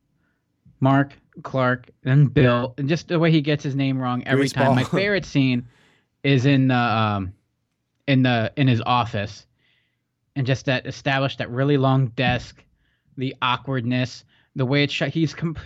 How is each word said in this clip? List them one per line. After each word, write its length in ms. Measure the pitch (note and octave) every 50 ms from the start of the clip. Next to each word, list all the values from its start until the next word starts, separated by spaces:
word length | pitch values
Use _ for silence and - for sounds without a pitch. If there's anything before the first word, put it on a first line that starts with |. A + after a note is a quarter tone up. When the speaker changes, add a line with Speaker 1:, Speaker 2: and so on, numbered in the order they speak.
| _ _ _ _ _ _ _ _ _ _ _ _ _ _ _ -
Speaker 1:
Mark, 320 | C3 C3 C3+ C#3 C#3 C#3+ - - _ _ - E3+ -
Clark, 460 | - - C3 B2+ B2 B2+ B2+ - - _ _ -
then 240 | B2+ C3 D3 C#3+
Bill, 460 | A2+ - D3 B2+ B2 A#2+ A#2+ B2+ B2+ -
and 100 | - C#3
just 220 | C3+ E3+ D#3+ - -
the 100 | F3 D#3+
way 120 | E3+ E3
he 100 | D#3+ D#3
gets 220 | C#3 D#3 D3 C#3+ -
his 100 | C#3+ C3
name 220 | C#3 C#3 C3+ C3
wrong 260 | C3 B2+ B2 B2 B2 -
every 220 | - C3 C3+ C#3
time. 280 | C3 - C3 C3+ C3+ C3
My 80 | B2+ B2+
Speaker 2:
Greaseball. 80 | -
<laughs> 0 |
Speaker 1:
favorite 340 | F3 F#3 G3 G#3 G3+ F3+ E3
scene 420 | - - C#3+ C3 C3 B2 A#2+ A#2+ - _ _ _ _ _ _ _ _ _ _ -
is 220 | C#3 C#3 B2+ A2+
in 220 | C#3+ C#3 C3 C3 C3
the, 60 | B2+
um, 580 | B2 A#2 A#2 G#2+ A2 A2 G#2+ G#2 G2 F#2+ F#2+ F#2+ _ _ _ _ _ _ _ _ _ _ _ _ _ _
in 140 | C#3+ C3+ C3
the, 320 | B2+ B2+ B2 A2+ A2 - -
in 100 | D3+ C3+
his 140 | C3 A#2+ A2 -
office, 640 | - B2 B2 A2+ A2+ - G2+ G2+ - - - - _ _ _ _ _ _ _ _ _ _ _ _ _ _ _ _ _ -
and 100 | C#3+ B2
just 200 | B2 C3+ - -
that 180 | C#3 B2+ B2 -
established 540 | C3 - - - C#3+ C3+ C3+ C#3 B2+ - -
that 100 | A#2+ -
really 280 | B2 B2+ C3+ C#3+ D3
long 300 | C3+ C3 C3+ C3 C3+ C3+ A2+
desk, 540 | - - B2+ B2 B2 A#2 - - - _ _ _ _ _ _ _ _ _ _ _ _
the 180 | C3 B2+ C3+ - -
awkwardness, 840 | B2+ B2+ B2 A#2+ A#2+ C#3 C3+ B2+ A2+ A#2+ B2+ B2+ B2+ - - - - _ _ _ _ _ -
the 100 | C#3 C3
way 180 | A#2+ C#3+ C#3+ C#3+
it's 100 | C#3+ -
shot. 160 | - E3 C#3
He's 240 | - E3 D#3+ D3 -
com-, 240 | - E3 E3+ D3+ - -